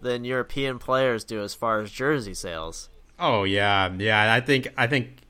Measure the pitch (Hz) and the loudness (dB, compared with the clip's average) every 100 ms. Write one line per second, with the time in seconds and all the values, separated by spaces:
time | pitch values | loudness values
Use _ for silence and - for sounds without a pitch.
0 | 123 123 123 127 120 139 135 123 - 131 | -6 -4 -4 -4 -4 -4 -4 -4 -2 2
1 | 131 113 - 110 101 - 117 107 104 - | 2 0 -4 -6 -6 -4 -2 0 -2 -2
2 | 135 147 101 87 92 82 80 - - - | 0 0 -2 -8 -8 -8 -8 -12 -16 -20
3 | - - 170 110 95 98 101 98 95 92 | -20 -4 0 2 2 2 4 4 2 0
4 | 107 107 107 117 123 135 127 - 120 139 | 2 4 6 4 4 0 0 -2 0 0
5 | 113 - | -2 -10